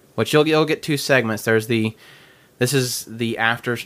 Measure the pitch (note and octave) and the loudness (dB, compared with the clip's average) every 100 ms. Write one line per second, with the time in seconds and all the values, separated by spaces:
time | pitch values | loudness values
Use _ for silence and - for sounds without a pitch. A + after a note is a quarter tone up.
0 | _ - A2+ D3+ D3+ D#3 D#3 D3+ - C#3+ | _ -6 0 2 4 2 2 -2 -2 -4
1 | - C3 A2+ G#2 - A2+ A2+ A#2 A2 - | 2 2 2 -2 2 2 2 0 0 -4
2 | - - - _ _ - B2 C#3 B2 - | -16 -20 -20 _ _ -2 0 2 0 -4
3 | - A2+ A#2 A2 A2+ A#2 B2 A#2 | -10 -6 -4 0 0 0 -4 -6